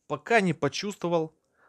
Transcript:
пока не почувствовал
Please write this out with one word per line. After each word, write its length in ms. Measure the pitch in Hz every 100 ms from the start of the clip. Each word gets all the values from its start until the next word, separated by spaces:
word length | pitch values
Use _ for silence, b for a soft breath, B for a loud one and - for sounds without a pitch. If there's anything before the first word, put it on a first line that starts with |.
| -
пока 320 | 147 - 233
не 140 | 185
почувствовал 800 | 156 143 - 202 196 175 170 160 - _ _